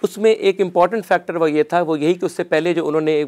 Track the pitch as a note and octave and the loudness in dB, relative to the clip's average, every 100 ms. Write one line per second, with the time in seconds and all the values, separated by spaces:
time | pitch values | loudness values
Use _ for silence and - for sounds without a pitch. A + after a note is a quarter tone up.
0 | G#3 - A3 A3 G3 F#3+ F#3 F3 F3 A3 | -6 0 0 2 0 0 0 2 2 0
1 | F#3 F3+ F3+ E3+ D#3+ D3+ D3+ F3 E3 D#3+ | -2 -2 -2 -2 0 0 0 0 0 0
2 | D3+ F3+ F3+ - F3 D#3 E3 E3+ D#3 D#3 | 0 0 -2 -6 -2 0 0 -2 -2 -2
3 | D#3 D#3 | 0 0